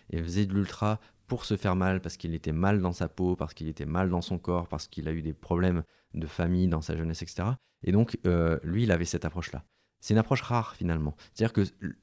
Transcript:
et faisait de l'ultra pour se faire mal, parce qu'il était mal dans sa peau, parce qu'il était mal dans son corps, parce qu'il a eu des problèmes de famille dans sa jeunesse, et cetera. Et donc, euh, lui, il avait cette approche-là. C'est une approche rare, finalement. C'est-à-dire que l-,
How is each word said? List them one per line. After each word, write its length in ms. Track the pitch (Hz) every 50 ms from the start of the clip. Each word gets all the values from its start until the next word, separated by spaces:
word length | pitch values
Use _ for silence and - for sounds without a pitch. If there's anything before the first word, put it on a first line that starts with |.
| _ -
et 120 | - 85
faisait 240 | 82 85 85 101 104
de 80 | 95 95
l'ultra 460 | 101 98 90 - - 104 104 110 - - - _ _ _ -
pour 180 | 127 120 -
se 100 | - 107
faire 220 | 95 - 98 90 92
mal, 240 | 92 95 92 92
parce 160 | - 78 - -
qu'il 160 | - 85 82
était 180 | 76 - 80
mal 300 | 78 80 92 98 104 101
dans 100 | 90 90
sa 160 | 87 - 90 78
peau, 300 | - - 92 90 90 -
parce 160 | 80 78 -
qu'il 160 | - 80 78
était 160 | 78 - 71
mal 240 | 76 80 90 95 92
dans 120 | 87 87
son 180 | - - 95 85
corps, 280 | - 90 90 87 87 -
parce 220 | 82 78 - -
qu'il 180 | - 80 76 78
a 60 | 82
eu 80 | 82
des 120 | 76 80 76
problèmes 500 | - - - 87 85 90 92 90 82 78 _ _ _ _ _ -
de 140 | 80 80 76
famille 400 | - - 85 85 90 90 92 87
dans 140 | 82 80
sa 160 | 76 - 80 80
jeunesse, 240 | 82 82 80 -
et 60 | 87 87
cetera. 320 | - - 90 113 131 - _ _ _ _ -
Et 100 | - 92
donc, 240 | 104 117 - - - -
euh, 340 | 92 87 85 82 82 82 78
lui, 220 | - 82 90 110 120
il 80 | 107
avait 140 | 87 82 87
cette 180 | - - 82 -
approche-là. 400 | 80 80 87 80 - - 65 - _ _ _ _ _ _ _
C'est 120 | - - 107
une 60 | 110
approche 220 | 110 - 135 -
rare, 340 | - - 120 120 107 - -
finalement. 400 | - 90 85 82 80 76 73 - - - - -
C'est-à-dire 200 | - 110 113 -
que 80 | 107
l-, 340 | 98 - - - 101 82 - _